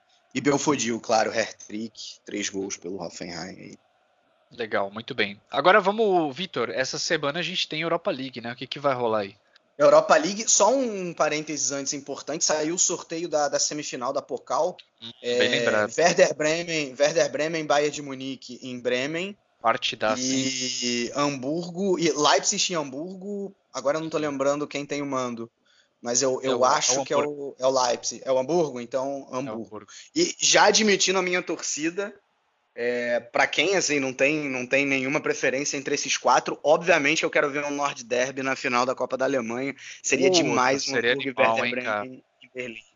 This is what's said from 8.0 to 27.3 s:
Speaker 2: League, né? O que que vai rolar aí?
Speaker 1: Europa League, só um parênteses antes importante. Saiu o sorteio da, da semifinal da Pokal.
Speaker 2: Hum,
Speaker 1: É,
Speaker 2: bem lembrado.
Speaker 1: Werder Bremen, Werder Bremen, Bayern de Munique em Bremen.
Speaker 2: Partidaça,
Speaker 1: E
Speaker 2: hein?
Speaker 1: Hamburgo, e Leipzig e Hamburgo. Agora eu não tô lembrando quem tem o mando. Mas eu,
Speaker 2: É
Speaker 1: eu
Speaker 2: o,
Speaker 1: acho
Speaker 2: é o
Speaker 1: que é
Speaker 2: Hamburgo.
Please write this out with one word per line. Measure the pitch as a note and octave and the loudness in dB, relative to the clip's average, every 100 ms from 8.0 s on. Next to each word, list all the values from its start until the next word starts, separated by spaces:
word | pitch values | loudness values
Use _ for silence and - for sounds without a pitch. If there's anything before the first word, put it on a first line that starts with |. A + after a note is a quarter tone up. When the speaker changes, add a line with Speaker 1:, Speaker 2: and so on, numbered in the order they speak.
| - | -2
Speaker 2:
League, | C#3 C3 B2+ | -4 -6 -10
né? | A#2 | -10
O | - | -10
que | C3 | -10
que | D3 | -2
vai | C#3+ | -2
rolar | B2+ A#2+ A2 | 0 2 0
aí? | G2 - _ _ _ - | -2 -10 _ _ _ 4
Speaker 1:
Europa | D3 D3+ - E3 | 8 8 8 4
League, | D#3+ G3+ G#3+ | 4 -4 0
só | - G#3 | 4 4
um | C4+ B3 G3+ F3+ | 4 0 -4 -4
parênteses | D#3 D#3 D3+ D#3 D3 - | -2 0 -2 -4 -4 -4
antes | C#3 C#3 | -4 -4
importante. | D3 C3+ C3+ - D#3 - | -6 -8 -10 -8 -2 0
Saiu | D#3 D#3 | 0 0
o | F3 | 0
sorteio | - E3+ - E3 E3+ | 0 -2 -6 -8 -2
da, | D3+ C#3+ | 0 0
da | C#3+ | 0
semifinal | - D3+ D3 C#3 B2 | -2 -4 -8 -6 -4
da | C#3+ | -4
Pokal. | - C3 - C3 E3+ F3 - _ | -4 -8 -2 -2 -2 -4 -18 _
Speaker 2:
Hum, | A2+ - | -18 -10
Speaker 1:
É, | A#2+ A#2+ | -2 2
Speaker 2:
bem | A2+ | 2
lembrado. | A#2+ A#2 G#2+ G#2 C3 | 2 4 2 2 4
Speaker 1:
Werder | E3+ E3+ E3 | 4 6 4
Bremen, | D3+ D3+ E3 E3+ D#3+ C#3+ B2+ | 4 0 0 -2 -2 -2 0
Werder | C#3+ E3 C#3+ | 2 4 2
Bremen, | C3+ D#3 E3 D3+ | 0 -2 -2 0
Bayern | D3 D3+ | 2 2
de | D3 | -2
Munique | D3 C3 C3+ B2+ - A#2+ | -8 -8 -8 -10 -12 -14
em | C3 B2 | -12 -6
Bremen. | A#2+ B2 C#3 E3 G3 G#3 _ _ | -2 0 -2 -4 -8 -10 _ _
Speaker 2:
Partidaça, | A2 B2 - A#2 G#2+ A2 | -2 0 -2 -2 -2 0
Speaker 1:
E | C3 C3 C3 C3 B2+ B2 B2 A#2+ A#2 | 0 0 -2 -2 -6 -4 -2 -2 -2
Speaker 2:
hein? | |
Speaker 1:
Hamburgo, | C3 C#3+ C#3 B2+ E3 F3 E3+ G3+ E3+ | -2 -2 -2 -4 -6 -6 -4 -2 0
e | E3 | 0
Leipzig | C3+ D3 F3+ - G3+ - | 2 4 4 2 -2 -2
e | |
Hamburgo. | E3+ C#3+ C3 F3 F#3+ G3 G3+ G3 - _ | -2 -4 -8 -10 -10 -10 -10 -10 -14 _
Agora | C3 C3 D#3 | -4 -2 -2
eu | |
não | D#3+ | -2
tô | D#3 | -2
lembrando | D3+ C#3 C3+ C#3+ C#3+ | -2 0 0 0 -2
quem | C#3+ C#3+ | -6 -6
tem | C#3+ | -6
o | C#3+ | -4
mando. | C3 B2 A#2 A#2 _ _ _ _ _ | -4 -4 -6 -12 _ _ _ _ _
Mas | A#2+ B2 | -4 0
eu, | C3+ B2+ | 2 0
Speaker 2:
É | C3 | 0
Speaker 1:
eu | A#2+ | 2
Speaker 2:
o, | |
Speaker 1:
acho | B2+ D3 - | 4 4 2
Speaker 2:
é | C3+ | 0
o | |
Speaker 1:
que | C3 | 0
é | C#3+ | 0
Speaker 2:
Hamburgo. | D3 | -2